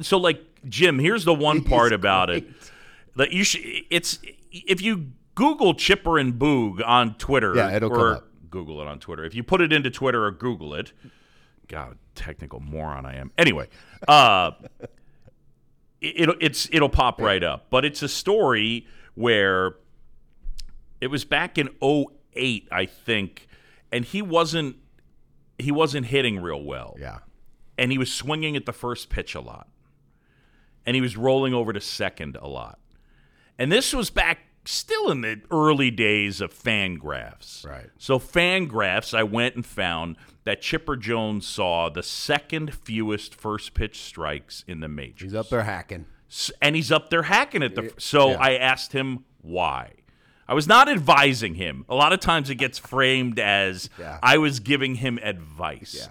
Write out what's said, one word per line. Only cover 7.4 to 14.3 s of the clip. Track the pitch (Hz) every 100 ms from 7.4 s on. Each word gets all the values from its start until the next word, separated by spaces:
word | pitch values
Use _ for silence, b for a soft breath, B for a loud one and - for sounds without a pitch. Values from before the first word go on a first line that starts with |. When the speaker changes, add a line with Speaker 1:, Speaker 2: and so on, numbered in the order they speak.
| 107
Speaker 2:
Yeah, | 117 98
it'll | 104 113
come | 117
Speaker 1:
or | 117 107
Speaker 2:
up. | - - 80
Speaker 1:
Google | 90 78 76
it | 76
on | 71
Twitter. | - 78
If | 82
you | 110
put | 117 185
it | 165
into | 151 131
Twitter | - 135 120 104
or |
Google | 87 123 101 78
it, | 76 110 _ b b b b b b -
God, | 80 64 64 _
technical | - - 73 76 64
moron | 73 78 78 69 65
I | 65
am. | 67 -
Anyway, | 165 80 64 B B B -
uh, | 147 123